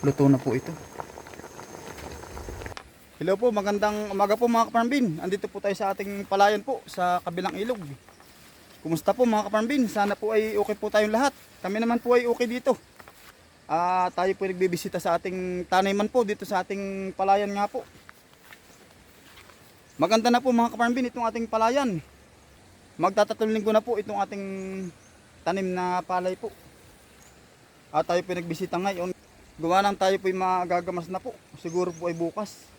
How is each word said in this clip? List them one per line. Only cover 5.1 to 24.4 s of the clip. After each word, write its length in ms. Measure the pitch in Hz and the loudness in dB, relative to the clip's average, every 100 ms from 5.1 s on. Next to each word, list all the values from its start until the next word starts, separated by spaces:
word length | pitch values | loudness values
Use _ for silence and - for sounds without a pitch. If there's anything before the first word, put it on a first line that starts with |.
| 156 | 0
Andito 320 | 180 196 202 | -4 -4 -6
po 80 | 202 | -4
tayo 160 | 202 | -4
sa 240 | 190 202 196 | -2 -2 -2
ating 320 | 202 202 196 | -6 -8 -2
palayan 320 | 196 202 214 | 4 6 4
po, 240 | 214 247 - | -2 -6 -6
sa 320 | - 180 180 180 | -2 0 0 -2
kabilang 320 | 170 185 180 | -4 -4 -4
ilog. 240 | 226 233 151 135 - - - - - - - - 156 | -6 -6 -8 -14 -18 -20 -20 -20 -20 -20 -20 -12 -4
Kumusta 320 | 165 - 220 | 0 0 2
po 80 | 247 | 4
mga 240 | 214 202 | 2 2
kaparambin? 400 | 214 226 285 226 | 0 0 0 0
Sana 240 | 208 202 | 2 0
po 160 | 208 214 | 0 2
ay 320 | 220 220 208 | 2 2 0
okay 160 | 202 208 | 0 -2
po 160 | 214 | 2
tayong 160 | 214 214 | 2 4
lahat. 240 | 220 277 - - - 185 | 4 2 0 -20 -10 -6
Kami 160 | 208 | -2
naman 160 | 233 233 | 2 0
po 160 | 240 | 4
ay 160 | 247 240 | 4 4
okay 160 | 233 240 | 0 0
dito. 320 | 240 262 220 - - - - - - - - - | 0 0 0 -2 -20 -20 -20 -20 -20 -20 -20 -4
Ah, 480 | 156 175 185 180 | 0 2 2 0
tayo 160 | - 185 190 | 0 0 0
po 80 | 196 | -4
ay 80 | |
nagbibisita 480 | 185 185 175 190 180 | 0 0 0 -4 -4
sa 160 | 190 170 | 0 0
ating 480 | 196 185 185 180 175 | 0 -4 -4 -4 0
taniman 400 | 185 196 196 214 | 2 2 0 2
po, 160 | 254 | 0
dito 240 | 214 208 185 | 0 -2 -2
sa 160 | 196 | -4
ating 480 | 185 196 196 196 190 185 | -2 -8 -8 -8 -8 -2
palayan 320 | 190 196 202 | 2 4 2
nga 160 | 202 208 | -2 -4
po. 160 | 262 - - - - _ - - - - - - - - - - - - - - - - - | -4 -12 -20 -20 -20 _ -20 -20 -20 -20 -20 -20 -20 -20 -20 -20 -20 -20 -20 -20 -20 -20 -2
Maganda 320 | 170 220 233 | 2 4 4
na 80 | 240 | 2
po 160 | 262 | 4
mga 160 | 233 233 | 4 2
kaparambin 400 | 233 240 240 247 | 2 0 0 -2
itong 160 | 254 233 | -2 -4
ating 240 | 226 226 | -2 -4
palayan. 480 | 220 226 269 262 175 - - - - - - - - - - | 0 2 2 0 -4 -8 -20 -20 -20 -20 -20 -20 -20 -20 -2
Magtatatlong 560 | 175 190 208 220 220 220 | 0 2 0 2 0 2
linggo 160 | 208 | 4
na 80 | 220 | 2
po 160 | 220 226 | 2 -4
itong 240 | 208 202 | -2 -4
ating 240 | 196 202 | -4 -4